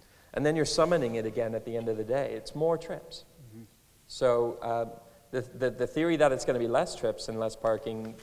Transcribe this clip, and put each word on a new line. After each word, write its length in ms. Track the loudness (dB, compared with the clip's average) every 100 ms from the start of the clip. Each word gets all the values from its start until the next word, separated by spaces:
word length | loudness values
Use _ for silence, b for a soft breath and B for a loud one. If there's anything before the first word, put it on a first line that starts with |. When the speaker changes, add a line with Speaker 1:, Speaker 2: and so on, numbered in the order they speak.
| B B B
Speaker 1:
And 100 | 0
then 100 | 2
you're 120 | 2 2
summoning 480 | 4 4 4 2
it 100 | 0
again 300 | -2 0 -2
at 100 | -2
the 100 | -4
end 140 | -4 -2
of 80 | -2
the 80 |
day. 280 | 0 0 -2
It's 200 | -6 -8
more 220 | 0 2 2
trips. 480 | -2 -12 -12 -18 -18 -20 -20
Speaker 2:
Mm-hmm. 160 | -20 -20 _ _ _ -14
Speaker 1:
So, 500 | 2 4 6 4 0
uh, 240 | -2 -2 -2 -6 -20 B B
the, 100 | -6
the, 300 | -6 -2 -2
the 160 | 0 -2
theory 300 | 0 2 6
that 160 | 4
it's 120 | 4
gonna 140 | 0 0
be 100 | 2
less 260 | 2 0
trips 340 | -2 -2 -2 -4
and 120 | -4
less 160 | -4 0
parking 580 | 0 0 -2 -6 -8 -8